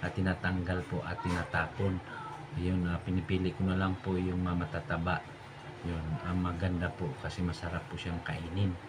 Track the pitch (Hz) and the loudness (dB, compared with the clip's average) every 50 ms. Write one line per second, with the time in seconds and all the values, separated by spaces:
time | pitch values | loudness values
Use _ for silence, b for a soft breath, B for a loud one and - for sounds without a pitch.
0 | - 92 - - 95 92 90 - - 90 92 92 90 85 90 90 87 - - 85 | -2 -2 0 2 4 4 2 2 2 0 0 2 2 0 0 0 0 -2 -2 -2
1 | 78 80 87 - - 90 87 87 85 - - 85 80 80 - - - 98 92 90 | -2 -2 -4 -2 0 0 0 0 0 0 0 0 0 0 0 0 2 2 2 0
2 | - B B B B B B B - - - - 87 90 92 92 87 87 85 85 | -2 B B B B B B B -10 -6 -4 0 2 2 4 4 4 2 0 0
3 | - - 92 92 87 - 95 92 92 92 85 - 95 92 92 92 95 95 90 90 | 0 2 2 2 2 4 2 4 4 2 2 2 2 4 4 4 4 2 2 0
4 | - 95 92 92 92 92 90 90 92 90 87 87 85 80 - 85 82 - 87 82 | 0 0 2 2 2 2 2 2 2 2 2 2 0 0 -2 -4 -2 0 0 0
5 | 82 90 87 82 - - - - - - - - - - - - - 85 85 82 | 2 2 0 0 -2 -6 -12 -14 -14 -14 -14 -14 -12 -12 -12 -6 -4 -2 -2 -2
6 | 80 78 78 73 - 87 90 90 90 90 87 85 95 92 90 85 87 87 - - | -2 -2 -2 -2 0 0 2 2 2 2 0 2 2 2 2 2 0 0 0 -2
7 | 92 80 67 - - 80 - - 90 85 80 - - 85 85 82 - - 90 85 | -4 -4 -4 -4 -6 -6 -2 0 0 0 0 -2 -4 -2 -4 -4 -4 -4 -8 -6
8 | - 90 85 85 82 - 80 80 82 82 85 98 98 95 90 87 - | -4 -4 -4 -4 -2 -4 -4 -4 -4 -4 0 2 2 2 2 0 -6